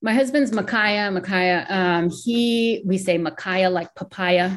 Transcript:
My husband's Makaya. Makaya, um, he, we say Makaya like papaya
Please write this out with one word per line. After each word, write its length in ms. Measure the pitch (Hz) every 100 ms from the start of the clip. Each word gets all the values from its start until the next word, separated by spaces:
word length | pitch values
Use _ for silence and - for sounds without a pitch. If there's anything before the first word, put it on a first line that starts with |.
My 120 | 220
husband's 380 | 226 269 285 269
Makaya. 600 | 220 202 226 214 208 208
Makaya, 580 | 190 185 190 180 175 -
um, 380 | 196 180 170 170
he, 720 | 165 - 233 240 233 226 226 190
we 120 | 185
say 200 | 190 170
Makaya 540 | 160 151 196 185 185
like 240 | 180 170 -
papaya 560 | 185 - 180 180 180